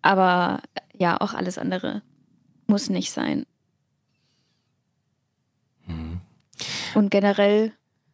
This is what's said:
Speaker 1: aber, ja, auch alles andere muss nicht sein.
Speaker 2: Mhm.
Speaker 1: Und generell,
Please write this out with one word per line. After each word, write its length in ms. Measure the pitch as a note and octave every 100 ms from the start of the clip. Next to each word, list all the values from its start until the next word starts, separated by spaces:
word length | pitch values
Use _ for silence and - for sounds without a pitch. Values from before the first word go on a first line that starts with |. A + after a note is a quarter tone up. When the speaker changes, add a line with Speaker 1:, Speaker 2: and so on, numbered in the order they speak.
Speaker 1:
aber, 600 | - F#3+ F#3 F3+ F3 F#3+ - - - -
ja, 220 | F3 -
auch 140 | G3+
alles 240 | - F3+ -
andere 440 | - F#3 - G#3 - _ _ _ _ _ -
muss 220 | G3+ -
nicht 220 | F#3 F3+
sein. 340 | - - - - _ _ _ _ _ _ _ _ _ _ _ _ _ _ _ _ _ _ _ _ _ _ _ F2+
Speaker 2:
Mhm. 360 | D#2+ D#2+ F2 - _ _ - - - - -
Speaker 1:
Und 140 | G3+
generell, 640 | G3+ G3+ G3+ G3+ G#3+ A3 - _ _ _